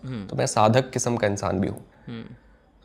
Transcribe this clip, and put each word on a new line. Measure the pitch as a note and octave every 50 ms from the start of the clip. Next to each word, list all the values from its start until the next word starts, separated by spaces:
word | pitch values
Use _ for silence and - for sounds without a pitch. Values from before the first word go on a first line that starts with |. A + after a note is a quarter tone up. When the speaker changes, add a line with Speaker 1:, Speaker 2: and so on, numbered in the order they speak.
| -
Speaker 1:
हम्म। | C3 C3 A2+ G2
Speaker 2:
तो | F#2+ -
मैं | C3+ B2+
साधक | C3 - A2+ G#2+ A2 A#2 C3 C3+ -
किस्म | - B2 - A#2+ A#2+
का | A#2 -
इंसान | G#2 G2+ G2 - F2+ F#2 F#2+
भी | G2 -
हूँ। | - - - - _ _ - -
Speaker 1:
हम्म। | A#2+ A2+ A2+ - A#2+ - _ _ - _ _ _ _ _ _